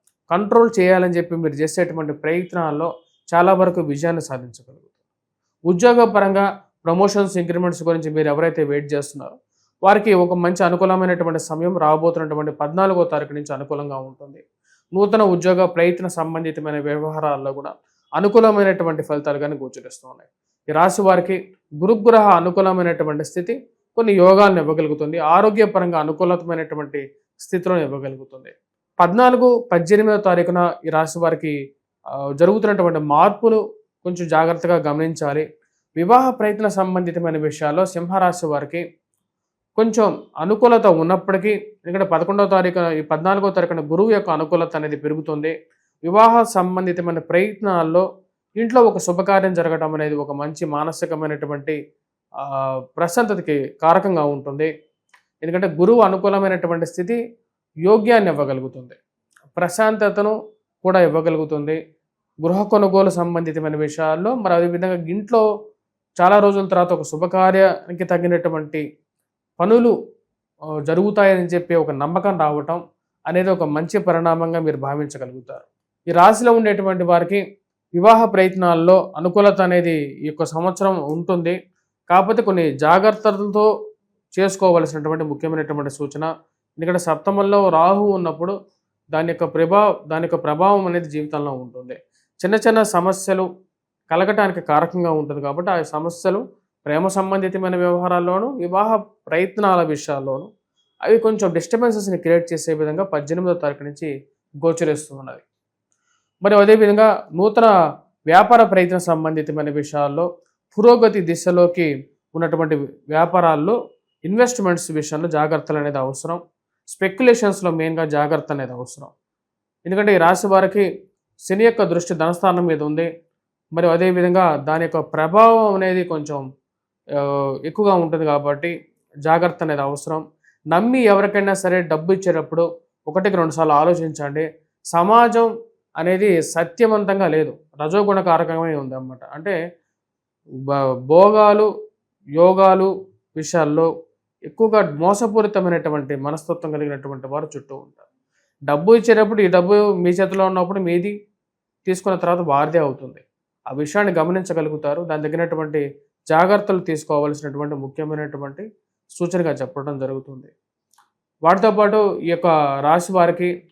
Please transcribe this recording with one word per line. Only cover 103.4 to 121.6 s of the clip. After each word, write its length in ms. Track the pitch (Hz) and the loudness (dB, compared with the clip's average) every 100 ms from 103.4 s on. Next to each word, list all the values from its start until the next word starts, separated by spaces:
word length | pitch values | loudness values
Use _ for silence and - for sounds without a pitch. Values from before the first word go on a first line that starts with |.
| 180 175 | -2 -2
తారీఖు 200 | 147 143 143 | -4 -6 -12
నుంచి 200 | 147 160 135 - _ _ 147 | -10 -10 -10 -14 _ _ -4
గోచరిస్తూ 480 | 165 165 165 147 - 135 | -2 0 -2 -4 -8 -18
ఉన్నది. 220 | 131 127 _ _ _ _ _ _ _ _ _ _ | -18 -20 _ _ _ _ _ _ _ _ _ _
మరి 120 | 190 208 | 4 6
అదేవిధంగా 460 | 202 220 208 208 220 202 - 160 | 8 6 6 6 4 2 -4 -2
నూతన 300 | 208 214 226 190 156 139 _ _ 151 | 0 4 6 6 2 -2 _ _ 4
వ్యాపార 360 | 175 214 233 | 6 8 6
ప్రయత్న 340 | 214 190 180 180 170 | 6 4 2 0 0
సంబంధితమైన 600 | 160 160 156 151 151 147 147 | -2 -2 -4 -4 -4 -4 -4
విషయాల్లో, 440 | 147 147 143 147 175 - _ _ _ | -4 -2 -2 -2 -4 -6 _ _ _
పురోగతి 480 | - 240 240 220 208 170 | 2 6 6 4 2 -2
దిశలోకి 580 | 170 185 175 175 175 160 135 135 _ _ 160 | -2 0 4 2 2 -4 -4 -10 _ _ -6
ఉన్నటువంటి 400 | 165 160 156 151 135 - - | -2 -2 -2 -2 -4 -12 -4
వ్యాపారాల్లో 600 | 156 170 180 170 151 165 226 - _ _ _ | 0 2 2 2 2 0 -2 -6 _ _ _
ఇన్వెస్ట్‌మెంట్స్ 640 | 160 214 247 247 190 170 - 156 | -2 0 0 0 -2 -2 -4 -8
విషయంలో 280 | 151 151 165 151 | -6 -6 -4 -2
జాగ్రత్తలు 400 | 151 156 151 151 | -2 -2 -4 -4
అనేది 180 | 147 139 131 | -4 -4 -6
అవసరం. 320 | 135 160 135 - _ _ _ - | -8 -10 -10 -12 _ _ _ -20
స్పెక్యులేషన్స్‌లో 800 | - 190 190 254 233 208 196 180 160 | -6 -4 2 4 4 2 0 -2 -2
మెయిన్గా 260 | 160 160 160 147 | -2 -4 -2 0
జాగ్రత్త 340 | 147 156 151 143 | 0 -2 -4 -8
అనేది 180 | 127 123 | -8 -12
అవసరం. 300 | 123 - - _ _ _ _ _ _ _ 170 | -16 -18 -20 _ _ _ _ _ _ _ -4
ఎందుకంటే 260 | 190 208 190 | 0 4 6
ఈ 40 | 165 | 6
రాశి 220 | 180 202 | 4 2
వారికి 320 | 190 190 202 190 - - _ _ _ - | 2 4 2 -2 -4 -16 _ _ _ -4
శని 180 | 196 | 2